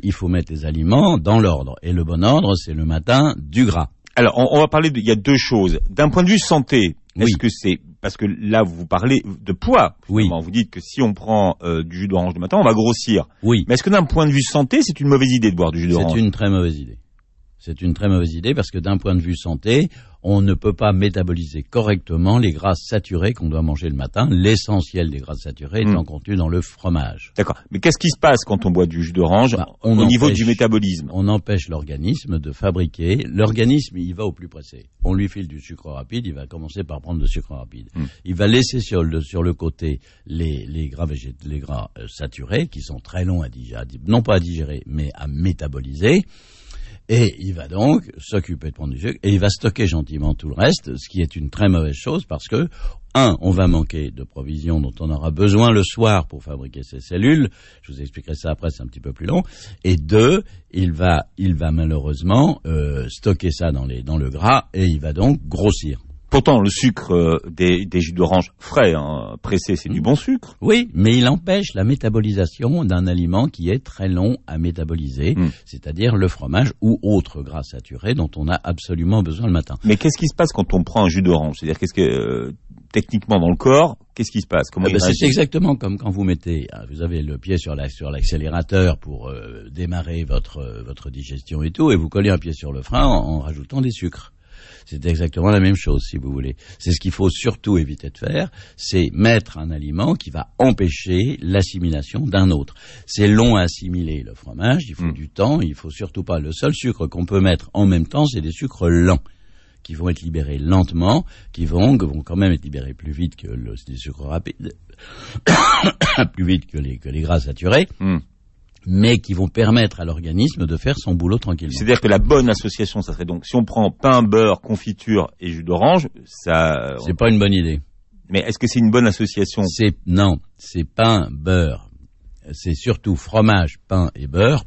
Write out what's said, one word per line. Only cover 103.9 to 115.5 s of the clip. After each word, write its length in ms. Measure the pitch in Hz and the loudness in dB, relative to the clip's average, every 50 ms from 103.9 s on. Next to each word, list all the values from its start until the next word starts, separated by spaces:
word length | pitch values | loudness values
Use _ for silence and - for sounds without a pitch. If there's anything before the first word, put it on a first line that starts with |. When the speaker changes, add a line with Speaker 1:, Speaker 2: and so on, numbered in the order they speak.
| 90 90 82 78 76 71 | -6 -4 -4 -4 -6 -8
Speaker 1:
le 120 | 57 52 - | -10 -12 -18
fromage, 480 | - - - 53 69 98 117 139 180 139 110 | -20 -20 -16 -8 -2 0 2 2 2 0 -4
il 60 | 76 | -8
faut 120 | - 87 | -6 -4
Speaker 2:
Hmm. 60 | 82 | -4
Speaker 1:
du 160 | 71 67 76 73 | -4 -6 -10 -10
temps, 300 | - - 98 131 151 - | -2 0 0 2 2 0
il 120 | 95 78 71 | 0 -2 -6
faut 160 | - - 78 | -8 -12 -14
surtout 320 | - - 101 - - 95 | -12 -10 -12 -8 -8 -8
pas. 160 | - - 87 80 | -6 -4 -4 -4
Le 140 | 73 78 | -4 -6
seul 200 | 82 - - 143 156 | -6 -2 -2 -2 -2
sucre 320 | - - 123 - - 82 | -2 -2 -4 -2 -2 -6
qu'on 180 | 73 - 85 87 | -6 -4 -6 -4
peut 160 | - 101 95 | 0 2 2
mettre 300 | 95 92 87 - - - | 4 4 2 0 -2 -6
en 140 | - 104 104 | 0 2 4
même 200 | 95 90 82 80 | 4 4 2 0
temps, 200 | - - 143 151 | 0 0 0 0
c'est 160 | 143 120 76 | 0 0 -4
des 100 | 76 80 | -6 -6
sucres 360 | 82 - 143 131 - - 90 85 | -6 -6 -8 -8 -4 -2 2 4
lents, 340 | 85 87 87 92 87 - - - - - - - - - _ _ _ _ | 4 6 6 4 4 2 0 -6 -16 -20 -20 -20 -20 -20 _ _ _ _
qui 120 | - - 82 | -16 -14 -10
vont 140 | 78 87 87 | -4 -4 -4
être 100 | 80 - | -4 -4
libérés 360 | 82 82 78 78 71 71 71 69 | -6 -6 -6 -4 -4 -4 -6 -4
lentement, 640 | 73 82 95 95 85 - - 82 87 98 127 175 - - - - - - | 0 2 2 4 2 2 0 0 2 2 2 2 0 -4 -12 -20 -20 -16
qui 120 | - 85 82 | -6 -4 -2
vont, 300 | 76 82 87 104 131 139 | 0 2 4 4 4 4
vont 260 | 107 92 71 71 76 | 4 2 -2 -4 -6
quand 140 | 73 - 85 | -8 -4 0
même 160 | 98 98 92 | 2 2 2
être 120 | 85 - - | 2 0 -2
libérés 300 | 73 71 67 65 67 67 | -8 -10 -10 -10 -10 -12
plus 180 | - - 76 | -10 -10 -10
vite 240 | 71 78 90 73 - | -6 -4 -4 -6 -6
que 120 | - - 50 | -10 -14 -12
le, 260 | 55 62 58 55 53 - - - | -10 -10 -10 -10 -12 -14 -14 -14
les 80 | 64 | -14
sucres 280 | 60 - 69 65 - 71 | -12 -12 -12 -12 -12 -10
rapides, 460 | 69 78 90 101 - - - - 82 - - - - - - - - - - - - - - - | -8 -8 -8 -8 -10 -14 -14 -14 -14 -14 -16 -20 -20 -20 -20 -20 -20 -20 -20 -18 -14 -14 -2 2
<coughs> 880 | 1077 | 2